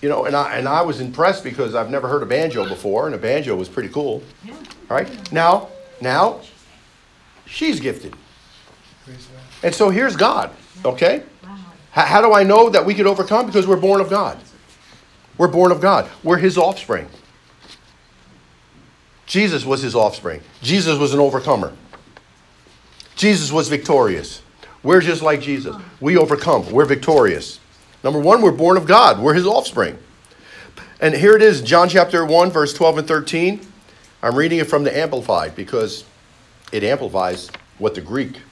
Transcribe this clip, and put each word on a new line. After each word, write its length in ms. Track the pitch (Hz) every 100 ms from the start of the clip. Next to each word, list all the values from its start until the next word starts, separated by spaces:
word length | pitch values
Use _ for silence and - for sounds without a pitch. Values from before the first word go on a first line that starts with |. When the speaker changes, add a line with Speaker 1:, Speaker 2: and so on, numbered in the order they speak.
Speaker 1:
you 60 | 147
know, 160 | 113
and 100 | 123
I, 220 | 143 139 123
and 100 | 131
I 160 | 151
was 200 | 170 123
impressed 420 | 127 127 170 190
because 320 | 139 120 120 113
I've 140 | 110
never 180 | 135 127
heard 160 | 147
a 20 | 104
banjo 400 | 131 160 117 95
before, 360 | 95 107 104 151
and 80 |
a 40 | 117
banjo 360 | 110 139 139 143
was 100 | 92
pretty 220 | - 110
cool. 340 | 143 143 110 - - 202
Speaker 2:
Yeah. 100 | 294 302 - -
Speaker 1:
Right? 420 | 131 - 247 196
Now, 340 | 156 165 190 - - - -
now, 400 | 127 135 208 226 - _ _ _ _ _ _ _ _ _ -
she's 360 | - 311 202
gifted. 340 | 127 - - - _ _ _ _ _ _ _ _
Speaker 3:
Praise 240 | - 127 -
God. 160 | 127 - -
Speaker 1:
And 140 | 165 170
so 140 | 208
here's 260 | 190 262 214
God, 360 | 220 - - - _ - 185
okay? 380 | 175 170 302 - _
Speaker 2:
Wow. 140 | 180 196 - - - -
Speaker 1:
H-, 80 | 143
how 160 | 196
do 120 | 226
I 100 | 208
know 260 | 196 208 233
that 160 | 190 185
we 80 |
can 140 | 202 202
overcome? 380 | 196 185 214 240
Because 220 | 202 185
we're 80 | 185
born 240 | 185 196
of 100 | 190
God. 300 | 196 165 - - - _ - _ - _ _ _ -
We're 120 | 170
born 240 | 170 180
of 80 | 165
God. 280 | 185 175 - -
We're 140 | 156 170
his 200 | 185 175
offspring. 520 | 170 - - 98 76 - _ _ _ _ - - _ _ _ _ _ _ _ _ _ _ _ _ _ _ -
Jesus 400 | 185 208 156 120
was 160 | 135
his 140 | 131 113
offspring. 440 | 107 - 90 78 - -
Jesus 360 | 117 190 160 147
was 160 | 143
an 60 | 139
overcomer. 540 | 143 131 147 123 85 - - - _ - _ _ _ _ _ _ _ _ - -
Jesus 340 | 202 196 147
was 160 | 151 151
victorious. 760 | 147 - 147 113 85 - - _ _ - -
We're 200 | 127 180
just 200 | 165 160
like 200 | 156 151
Jesus. 340 | 139 139 135 - - -
We 160 | 135 175
overcome. 560 | 151 147 165 135 87
We're 140 | 120 147
victorious. 720 | 135 143 156 110 80 - - _ _ _ _
Number 180 | 131 147
one, 220 | 147 233
we're 120 | 208
born 240 | 147 165 185
of 100 | 156
God. 320 | 202 240 104
We're 140 | 123
his 120 | 156 180
offspring. 520 | 233 - - 87 71 - _ _ _ - - - - - -
And 120 | 156
here 220 | 147 190 214
it 60 |
is, 200 | 214 160
John 280 | 120 170 180
chapter 340 | 180 180 175
one, 260 | 160 160 180
verse 240 | 160 147
twelve 240 | - 165 151
and 80 | 156
thirteen. 540 | 156 151 165 175 208 - - _ - _ _
I'm 120 | 117 123
reading 240 | 160 170
it 100 | 156
from 160 | 151 143
the 120 | 143
Amplified 560 | 165 131 - 95 80
because 520 | 80 95 123 110 - - _ _ _ _ _ -
it 100 | 107 104
amplifies 640 | 139 120 92 92 92 - - _ _
what 180 | 104 -
the 40 |
Greek 400 | 80 120 139 254 -